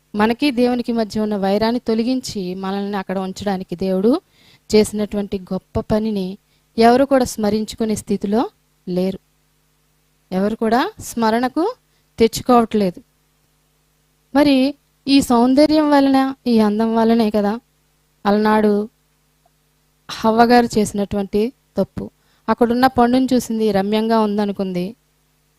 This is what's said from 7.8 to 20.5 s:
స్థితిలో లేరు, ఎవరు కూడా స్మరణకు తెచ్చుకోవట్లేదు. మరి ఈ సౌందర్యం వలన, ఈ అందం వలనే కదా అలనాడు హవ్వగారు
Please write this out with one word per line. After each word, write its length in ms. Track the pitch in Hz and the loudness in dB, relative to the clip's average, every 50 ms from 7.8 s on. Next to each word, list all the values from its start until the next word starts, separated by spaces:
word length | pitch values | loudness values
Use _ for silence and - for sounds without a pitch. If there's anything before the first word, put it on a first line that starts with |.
| 226 220 214 | -4 -4 -4
స్థితిలో 540 | 202 - - 202 190 - 196 214 233 320 427 - _ _ _ _ _ _ 185 | -6 -4 -4 -4 -4 -2 -2 -2 -2 -2 -4 -8 _ _ _ _ _ _ -6
లేరు, 300 | 180 180 185 190 190 - - _ _ _ _ _ _ _ _ _ _ _ _ _ _ _ _ _ _ _ _ _ | -4 -2 -2 -4 -4 -8 -14 _ _ _ _ _ _ _ _ _ _ _ _ _ _ _ _ _ _ _ _ _
ఎవరు 240 | 185 185 196 214 226 | -4 -2 -2 -2 -2
కూడా 360 | - 226 220 226 254 320 427 - - | -2 -2 0 0 0 0 -2 -6 -12
స్మరణకు 760 | - - - 233 226 220 220 240 254 247 - 302 349 453 508 - _ _ _ _ _ _ _ - | -16 -10 -6 -2 0 0 0 0 -2 -2 -2 -2 -2 -2 -4 -8 _ _ _ _ _ _ _ 0
తెచ్చుకోవట్లేదు. 840 | 226 226 - - - - 247 240 226 - - 208 202 180 - - - _ _ _ _ _ _ _ _ _ _ _ _ _ _ _ _ _ _ _ _ _ _ _ _ _ - | 0 0 0 -4 0 2 4 4 4 2 0 -2 -2 -2 -4 -8 -16 _ _ _ _ _ _ _ _ _ _ _ _ _ _ _ _ _ _ _ _ _ _ _ _ _ 0
మరి 400 | 277 294 294 269 262 262 285 285 - _ _ _ _ _ | 2 4 4 4 4 2 0 -2 -6 _ _ _ _ _
ఈ 140 | 269 277 277 | 2 2 2
సౌందర్యం 720 | 269 - 240 233 240 254 262 285 302 294 302 311 302 294 | 4 4 2 4 4 4 6 4 4 4 4 2 2 4
వలన, 420 | 294 277 277 269 269 269 269 269 262 - _ | 4 4 4 4 2 2 0 -2 -4 -6 _
ఈ 120 | 247 233 220 | 0 2 2
అందం 360 | 214 208 208 214 226 226 226 | 2 2 0 0 -2 0 0
వలనే 340 | 226 226 226 233 233 220 208 | 2 2 2 2 2 2 0
కదా 300 | 214 214 202 202 220 240 - _ _ _ _ _ _ _ _ _ _ _ - | 0 0 0 0 -2 -4 -10 _ _ _ _ _ _ _ _ _ _ _ -2
అలనాడు 640 | 202 202 214 214 214 214 214 214 208 208 208 208 233 _ _ _ _ _ _ _ _ _ _ _ _ _ _ _ _ _ _ _ _ _ _ _ - | 0 0 2 2 2 2 2 2 2 0 0 -2 -6 _ _ _ _ _ _ _ _ _ _ _ _ _ _ _ _ _ _ _ _ _ _ _ -16
హవ్వగారు 680 | - - - 220 220 226 233 233 | -10 -4 -2 0 4 4 4 6